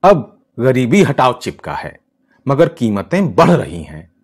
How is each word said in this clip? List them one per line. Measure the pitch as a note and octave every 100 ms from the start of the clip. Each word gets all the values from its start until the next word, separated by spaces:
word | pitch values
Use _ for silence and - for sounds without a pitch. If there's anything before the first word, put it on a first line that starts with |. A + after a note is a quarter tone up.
अब | F#3 F#3 A2 _ _ -
गरीबी | B2+ B2+ B2 F#3+
हटाओ | F3+ C3+ B2+ A#2+
चिपका | - D#2+ -
है, | D2 C#2+ - _ _ _ _ -
मगर | C#3 E3
कीमतें | - A#2 G2+ F2+ F3+ F3+ F2+
बढ़ | E3+
रही | E3+ G2+ E2+
हैं। | D#2 D#2 F2 _